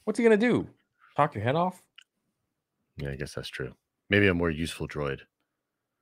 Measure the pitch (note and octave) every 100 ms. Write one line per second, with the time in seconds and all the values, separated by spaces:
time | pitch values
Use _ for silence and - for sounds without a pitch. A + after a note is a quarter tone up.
0 | - G#3+ A#3 G#3+ A#3+ D#3 - _ _ _
1 | _ - D3 A2 G#2+ D3+ F3+ - _ _
2 | - _ _ _ _ _ _ _ _ -
3 | C#2+ C2+ D2 - B1+ - C2 - _ _
4 | - G2+ G2+ F2 F2 D2+ E2 - D2+ D2+
5 | D2 C2+ - _ _ _ _ _ _ _